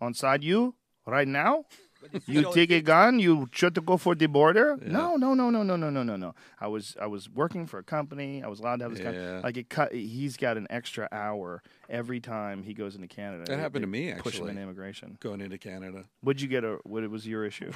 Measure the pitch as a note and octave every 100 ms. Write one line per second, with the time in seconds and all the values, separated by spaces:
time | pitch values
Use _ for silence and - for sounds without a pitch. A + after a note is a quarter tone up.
0 | A#2+ A#2+ C3+ C#3+ D3+ G#3 B3 - _ _
1 | - C3 C3+ C#3+ F#3 D4+ C#4+ - _ _
2 | D3+ F#3+ - D3 C#3+ D3 E3+ E3+ D#3 D#3+
3 | A3 B3 F3+ D#3 C3 - F3 F3 E3 F3+
4 | F3+ E3 D#3 C#3+ D#3 G3+ D4 C#4 - G#3
5 | E4+ D#4+ B3+ C4 B3 A3+ G3+ F3 D#3 C#3
6 | A#2+ G2 F2+ - - - G#2 G#2+ G2 -
7 | G#2+ G2+ G2+ A#2+ E3 F#3+ D#3+ G2 F#2 D3+
8 | C#3+ C#3+ C#3 C#3 A2+ G2+ A#2 B2 A#2+ G#2+
9 | F2 F2+ F2+ F#2 B2 B2 A#2+ D#3 C3+ B2
10 | G#2+ A#2+ C#3 A#2+ B2+ A2 G2 A#2+ - -
11 | G#2 G#2+ G#2 G#2 F2+ F2 - _ - A#2+
12 | A#2+ B2 A#2+ A2 G#2 G2 G2 G#2+ G2+ G2
13 | F2+ - G2+ F2 E2+ C#3 D#3 C3+ G2+ A2
14 | E3+ G2 A#2 G2+ F#2 G2+ G2 F#2 F#2+ F#2+
15 | - G#2 A#2 G2+ G2 F#2+ G#2 F#2 F#2+ F#2+
16 | F#2+ _ C3 C#3 C#3 B2+ A2+ G2+ - A2
17 | A2 A2 A2 A2 G#2 - F2+